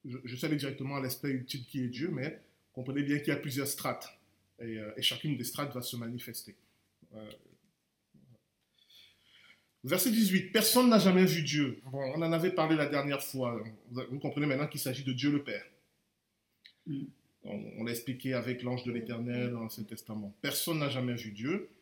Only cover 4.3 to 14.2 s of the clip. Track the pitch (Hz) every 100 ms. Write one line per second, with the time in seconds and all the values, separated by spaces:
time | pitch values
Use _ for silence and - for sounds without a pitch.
4.3 | _ _ - 117 110 107 - 120 120 156
5.3 | 127 117 - 139 127 - 120 117 120 -
6.3 | 117 - - _ _ _ _ - 110 107
7.3 | - - _ _ _ _ _ _ 71 95
8.3 | 123 _ _ _ _ _ - - _ _
9.3 | - - - _ _ 131 185 262 220 202
10.3 | 185 - 220 208 247 247 220 185 180 180
11.3 | 165 143 147 139 107 131 135 131 151 165
12.3 | 165 180 180 156 160 143 143 143 139 -
13.3 | 131 120 117 110 110 - 123 123 139